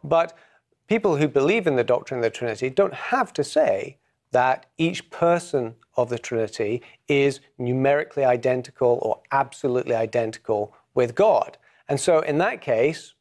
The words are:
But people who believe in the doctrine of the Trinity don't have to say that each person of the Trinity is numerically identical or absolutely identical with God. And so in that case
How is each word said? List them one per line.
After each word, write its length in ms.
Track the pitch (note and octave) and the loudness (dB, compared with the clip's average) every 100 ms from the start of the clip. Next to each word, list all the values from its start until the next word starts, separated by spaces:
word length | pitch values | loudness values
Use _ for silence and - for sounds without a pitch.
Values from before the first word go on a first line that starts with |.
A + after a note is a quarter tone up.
But 340 | D3 E3 E3+ - _ _ _ _ _ | 2 0 0 -6 _ _ _ _ _
people 280 | A3 G#3 D3 | 0 2 2
who 100 | D3+ | 2
believe 380 | C#3 C#3+ A3+ F3 | 2 2 2 2
in 100 | C3 | 0
the 80 | |
doctrine 360 | A#2+ B2 - B2+ | 2 0 -2 -4
of 40 | |
the 60 | A2+ | -4
Trinity 400 | - A#2+ G#2+ C3 | -2 -8 -4 -4
don't 240 | C3 G3 | 0 0
have 400 | - - C4+ A#3 | -2 -4 -2 -2
to 100 | - | -4
say 540 | C#3+ - D#4 G2 - - _ _ _ | -2 0 2 0 -4 -14 _ _ _
that 340 | B2+ B2+ C3+ _ - | 0 2 0 _ -4
each 320 | E3 F3+ - | -4 -4 -12
person 680 | - E3+ E3+ E3+ C#3 A2+ A#2 _ - | -2 2 2 0 -4 -4 -10 _ -4
of 140 | A#2+ | -2
the 100 | A#2+ | -4
Trinity 640 | - A#2 G#2+ - G#2 A#2+ - _ - | -6 -4 -4 -4 -4 -4 -8 _ -2
is 320 | C#3+ C#3 C3+ _ _ | 2 2 -2 _ _
numerically 680 | B2 C3 C3+ C#3+ - - C3 | -4 0 2 2 -2 0 2
identical 760 | B2 B2+ B2+ B2+ _ B2 A#2+ | 2 0 -2 -6 _ 2 2
or 200 | A2+ G#2+ _ | 0 -6 _
absolutely 640 | C#3 B2 - C3+ B2 B2 A2+ | -2 -2 -4 -2 -2 -2 -2
identical 800 | A2+ A#2+ A2+ A2 - G#2+ A2 _ _ | 0 -2 -4 -8 -4 -4 -4 _ _
with 220 | - A#2+ A#2+ | -2 -2 2
God. 420 | G#3+ C3+ - - _ _ - | 4 4 0 -8 _ _ -6
And 120 | C#3+ | -2
so 200 | - D#3+ | 2 2
in 180 | D3+ D3 | 2 0
that 220 | G3 - | 0 -2
case 520 | - A2+ C#3 D#3+ - _ | -2 2 2 0 -14 _